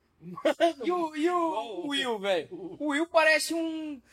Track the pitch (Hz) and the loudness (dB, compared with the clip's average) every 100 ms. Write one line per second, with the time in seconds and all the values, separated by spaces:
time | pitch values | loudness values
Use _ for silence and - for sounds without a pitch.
0 | _ _ 170 175 294 277 339 294 294 359 | _ _ -16 -2 0 2 2 2 -2 -2
1 | 320 302 339 359 330 - 226 359 302 277 | -2 0 0 2 0 -2 -6 -8 -4 -2
2 | 254 214 196 175 - 175 185 180 294 285 | 0 -2 0 0 -2 -10 -12 -4 -2 0
3 | 339 330 311 302 - 330 330 320 311 269 | 2 4 6 4 2 -2 -2 -4 -8 -12
4 | - | -16